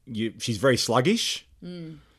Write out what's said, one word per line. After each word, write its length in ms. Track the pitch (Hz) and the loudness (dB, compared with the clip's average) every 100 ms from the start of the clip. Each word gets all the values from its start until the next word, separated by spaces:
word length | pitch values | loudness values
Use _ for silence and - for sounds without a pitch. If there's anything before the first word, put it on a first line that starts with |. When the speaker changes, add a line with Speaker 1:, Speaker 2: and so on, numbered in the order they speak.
| - | -12
Speaker 1:
You, 280 | 110 113 - | -4 -4 -4
she's 180 | - 104 | -4 2
very 200 | 135 117 | 2 2
sluggish. 680 | - 117 143 226 - - - - | 4 4 4 2 0 -6 -10 -20
Speaker 2:
Mm. 340 | 175 175 160 151 - | -16 -14 -14 -16 -20